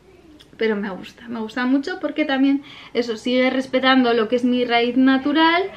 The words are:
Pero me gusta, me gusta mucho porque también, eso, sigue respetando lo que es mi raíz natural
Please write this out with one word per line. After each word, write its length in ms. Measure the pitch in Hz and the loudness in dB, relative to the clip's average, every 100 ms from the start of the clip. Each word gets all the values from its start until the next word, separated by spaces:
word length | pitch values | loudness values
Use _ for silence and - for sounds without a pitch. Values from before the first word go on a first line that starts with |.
| _ - - - - - | _ -20 -20 -20 -18 -6
Pero 200 | 220 208 | -4 -2
me 120 | 202 | -6
gusta, 380 | 185 214 - 233 | -10 -14 -18 -14
me 120 | 233 | -10
gusta 260 | 220 254 247 | -10 -4 0
mucho 340 | 277 277 370 | 0 -2 -6
porque 240 | 294 294 302 | -6 -4 -2
también, 380 | 269 277 277 - - - | 2 2 2 -4 -20 -10
eso, 240 | - 240 220 | -6 -4 -4
sigue 320 | 254 254 254 | -2 2 2
respetando 640 | 262 262 262 262 262 247 | 0 -2 0 2 2 4
lo 160 | 233 214 | 2 0
que 80 | 247 | 0
es 80 | 247 | 0
mi 180 | 247 | 0
raíz 320 | 247 233 240 247 | 0 0 2 2
natural 680 | 262 269 285 294 320 339 381 | 4 4 2 2 2 2 -2